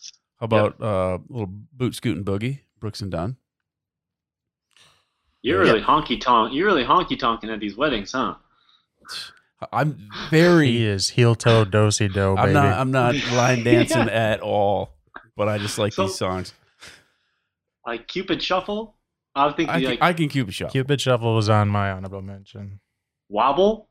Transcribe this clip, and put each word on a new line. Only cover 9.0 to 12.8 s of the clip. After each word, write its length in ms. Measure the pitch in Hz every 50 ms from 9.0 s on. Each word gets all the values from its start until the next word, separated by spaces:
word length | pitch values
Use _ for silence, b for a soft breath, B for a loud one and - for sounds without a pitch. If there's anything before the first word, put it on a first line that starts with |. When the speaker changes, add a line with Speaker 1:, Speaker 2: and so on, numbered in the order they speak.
| _ B B B B B B B B B B _ - - -
Speaker 1:
I'm 360 | 120 147 156 127 - 104 104 - - - -
very 380 | 156 156 170 175 175 165 147 127
Speaker 3:
He 160 | 120 120 113
is 260 | 107 101 95 - -
heel 240 | - 123 120 117 117
toe, 300 | - - 120 113 113 107
do-si-do, 720 | 95 101 107 107 107 104 - 107 98 92 101 98 98 98
Speaker 1:
I'm 100 | 95 -
Speaker 3:
baby. 60 | - -
Speaker 1:
not, 240 | 143 101 98 -
I'm 120 | -